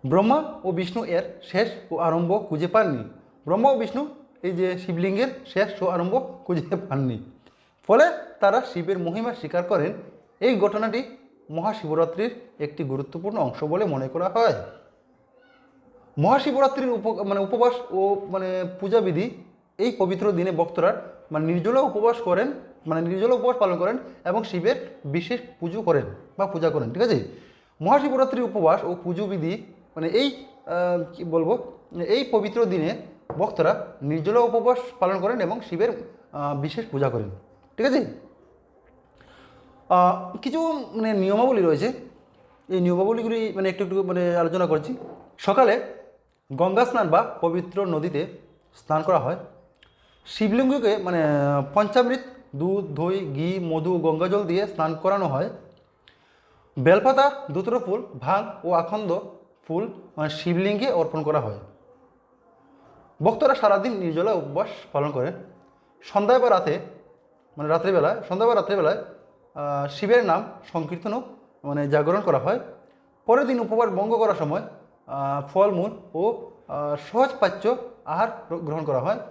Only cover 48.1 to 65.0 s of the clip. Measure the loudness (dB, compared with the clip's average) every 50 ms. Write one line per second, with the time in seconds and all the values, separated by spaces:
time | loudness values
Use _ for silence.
48.1 | -2 -4 -4 -4 -8 -20 -20 -20 _ _ _ _ _ -20 -4 0 0 0 2 4
49.1 | 2 2 2 0 -6 -6 -10 -18 -20 -20 _ _ _ _ -20 _ _ _ _ _
50.1 | _ _ _ -16 -4 -2 0 2 4 4 4 4 2 2 2 2 0 0 0 -2
51.1 | 0 2 2 2 2 2 2 2 2 0 0 2 2 2 2 4 4 4 4 4
52.1 | 2 -2 -4 -14 -20 -20 -20 _ -6 -4 -2 0 0 -2 -2 -4 -4 -4 -2 -2
53.1 | -2 -2 -4 -6 -4 -4 -2 -2 -2 -4 -4 -2 -2 -2 0 0 0 2 2 2
54.1 | 2 2 0 0 0 0 0 0 0 0 0 -2 -2 -2 -2 -2 -2 0 0 0
55.1 | 2 2 0 0 0 -2 -2 -4 -6 -12 -20 -20 -20 _ _ _ _ _ _ -20
56.1 | _ _ _ _ _ _ _ _ _ _ _ _ _ 0 4 6 6 6 6 4
57.1 | 4 6 4 4 2 -2 -10 -6 -6 -4 -2 -2 -2 -2 -2 -2 -4 -4 -4 -10
58.1 | -14 -8 -2 0 0 0 0 -4 -12 -8 -2 0 0 0 0 0 -6 -6 -2 -2
59.1 | -2 -2 -4 -10 -18 -20 -20 _ _ _ _ -6 -4 -4 -4 -6 -10 -16 -20 -16
60.1 | _ -4 -4 -4 -4 -4 -2 0 0 2 2 0 0 0 0 0 0 0 0 0
61.1 | -2 -4 -2 0 0 0 0 -2 -8 -10 -14 -20 -20 _ _ -20 -20 _ _ _
62.1 | _ _ _ _ _ _ _ _ _ _ _ _ _ _ _ -20 -20 -20 -20 _
63.1 | _ _ 2 2 2 4 2 2 2 4 4 4 4 4 2 -2 -4 -2 -4 -2
64.1 | -2 0 0 0 0 0 -2 -4 -4 -4 -4 -4 -6 -16 -18 -6 -2 -2